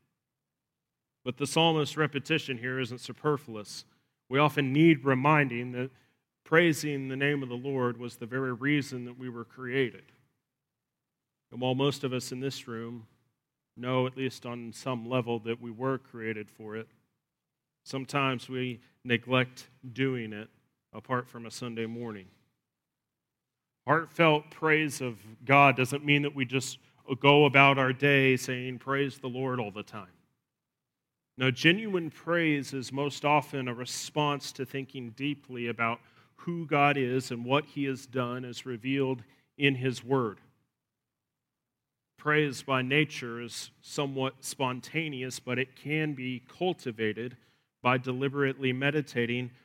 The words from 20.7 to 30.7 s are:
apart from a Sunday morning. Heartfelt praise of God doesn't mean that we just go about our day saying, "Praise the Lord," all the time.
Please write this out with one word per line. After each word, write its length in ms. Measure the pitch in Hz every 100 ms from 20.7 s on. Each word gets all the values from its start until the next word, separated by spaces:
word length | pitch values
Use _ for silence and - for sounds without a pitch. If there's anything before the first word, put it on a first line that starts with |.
| _ _
apart 340 | 110 107 127 123
from 180 | 120 117
a 60 |
Sunday 340 | - 123 113 113
morning. 420 | 117 117 104 92 _ _ _ _ _ _ _ _ _ _ _ _ _ _ _ -
Heartfelt 640 | 156 156 - 165 151 151
praise 500 | - 156 156 156 -
of 180 | 127 110 110 110 123
God 300 | 143 143 127
doesn't 300 | 127 143 143
mean 180 | 147
that 120 | 143 143
we 100 | 127
just 340 | 131 123 - _ _ - 131
go 260 | 143 147 147
about 320 | 139 139 139
our 160 | 131
day 440 | 127 143 139 135 127
saying, 420 | 131 127 127 123
"Praise 400 | 135 139 139 -
the 100 | 131
Lord," 300 | 123 131 123
all 120 | 107
the 120 | 101
time. 300 | 101 110 90 87 _ _ _ _ _